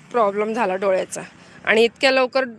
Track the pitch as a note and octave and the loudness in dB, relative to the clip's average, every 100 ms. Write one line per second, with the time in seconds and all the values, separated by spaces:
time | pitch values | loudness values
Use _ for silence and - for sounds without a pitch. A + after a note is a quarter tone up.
0 | - A#3+ G#3 G3+ G#3+ A3+ G#3+ F#3 G3 F#3 | -8 -2 0 0 -4 -2 -4 -2 0 -2
1 | F3+ E3 F3 - - - - G#3+ A#3 - | -2 -10 -14 -20 -20 -8 0 2 2 2
2 | C4+ C4 B3+ C4 C4 | 0 2 0 -2 -4